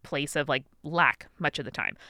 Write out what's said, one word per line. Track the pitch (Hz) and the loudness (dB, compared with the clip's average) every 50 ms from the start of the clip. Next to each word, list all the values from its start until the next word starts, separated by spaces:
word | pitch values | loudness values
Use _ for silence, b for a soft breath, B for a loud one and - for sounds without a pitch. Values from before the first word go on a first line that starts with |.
place | - - - 143 143 143 - | -12 -6 -4 -4 -4 -2 -2
of, | 160 147 147 | -2 0 0
like, | 135 135 131 _ _ _ - | -2 -2 -2 _ _ _ -10
lack | 147 165 170 165 127 - - - - _ - | -2 4 6 6 6 4 2 -4 -20 _ -2
much | 165 147 - - | -2 -2 -2 -2
of | 131 | -8
the | 113 | -8
time. | - - - - - B B B | -6 -6 -6 -6 -6 B B B